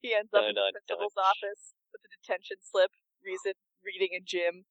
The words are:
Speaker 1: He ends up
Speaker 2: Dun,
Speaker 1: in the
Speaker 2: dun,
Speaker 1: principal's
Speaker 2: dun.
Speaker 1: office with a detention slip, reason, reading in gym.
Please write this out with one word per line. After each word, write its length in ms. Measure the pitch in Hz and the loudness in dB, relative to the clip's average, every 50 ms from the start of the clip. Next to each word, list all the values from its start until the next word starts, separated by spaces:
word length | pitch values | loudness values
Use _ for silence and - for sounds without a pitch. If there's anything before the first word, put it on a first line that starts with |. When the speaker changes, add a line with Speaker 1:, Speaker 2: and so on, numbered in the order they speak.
Speaker 1:
He 140 | - 247 220 | -2 0 0
ends 160 | 208 208 220 214 | 0 0 4 2
up 80 | 202 | 2
Speaker 2:
Dun, 80 | 214 - | 2 4
Speaker 1:
in 40 | 202 | 0
the 60 | 202 | 0
Speaker 2:
dun, 120 | 202 196 | 0 0
Speaker 1:
principal's 420 | 196 208 _ - 208 175 208 208 _ | -2 -4 _ -8 -6 -6 -6 -6 _
Speaker 2:
dun. 80 | 202 190 | 0 2
Speaker 1:
office 500 | 190 208 - - 202 208 _ - - _ _ _ _ | 2 2 2 -2 -10 -10 _ -18 -20 _ _ _ _
with 100 | _ - _ | _ -20 _
a 60 | _ | _
detention 440 | - _ _ - - 180 - - 202 _ | -20 _ _ -6 -6 -6 -4 -12 -14 _
slip, 280 | _ - - 196 185 190 _ _ _ _ _ _ _ | _ -2 4 4 4 4 _ _ _ _ _ _ _
reason, 300 | 196 185 190 - 196 190 _ _ _ _ _ 185 | -10 -10 -6 -6 -6 -6 _ _ _ _ _ _
reading 260 | 202 185 185 190 185 | -14 -2 -2 -2 -2
in 100 | 175 180 185 | -2 -8 -10
gym. 380 | - - 180 175 175 175 180 190 _ | -6 -4 0 0 0 -2 -4 -18 _